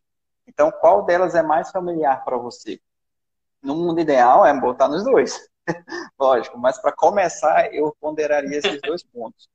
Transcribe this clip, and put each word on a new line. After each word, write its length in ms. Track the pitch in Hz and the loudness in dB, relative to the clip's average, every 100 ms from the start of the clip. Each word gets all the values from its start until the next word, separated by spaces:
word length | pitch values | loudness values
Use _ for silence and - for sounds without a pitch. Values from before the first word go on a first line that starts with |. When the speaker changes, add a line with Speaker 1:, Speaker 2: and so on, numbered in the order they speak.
| _ _ _ _ _ | _ _ _ _ _
Speaker 1:
Então, 240 | - 151 | 0 0
qual 320 | - 160 202 190 | 4 4 4 2
delas 300 | 175 180 170 | 0 2 0
é 80 | |
mais 280 | 156 156 175 | 0 0 -2
familiar 520 | 190 180 165 147 131 - | -6 -6 -2 -2 -2 -4
pra 120 | 123 | -6
você? 420 | 120 - 110 90 _ _ _ _ _ _ _ _ | -8 -14 -14 -16 _ _ _ _ _ _ _ _
No 140 | 139 156 | -8 -4
mundo 240 | 170 165 | -2 -2
ideal 460 | 151 135 120 165 175 | 2 4 6 6 6
é 120 | 139 | 4
botar 280 | 123 123 135 | -2 0 -2
nos 160 | 160 | -2
dois, 460 | 247 202 123 - - _ - | 0 2 0 -6 -18 _ -10
<laughs> 460 | 170 - 349 320 - | -10 -10 -14 -12 -2
lógico, 380 | 135 123 107 120 | 0 0 -2 -4
mas 220 | 127 - | -4 -2
pra 100 | 143 | -4
começar 840 | - 160 202 170 - 151 175 165 | 0 0 2 -2 -2 0 0 0
eu 220 | 143 151 - | -2 -4 -4
ponderaria 580 | 156 156 147 147 139 147 | -10 -4 -2 -2 -2 -4
esses 220 | - 143 | -6 -6
dois 200 | 147 165 | -8 -8
Speaker 2:
<laughs> 80 | - | -10
Speaker 1:
pontos. 360 | 120 110 _ _ | -16 -16 _ _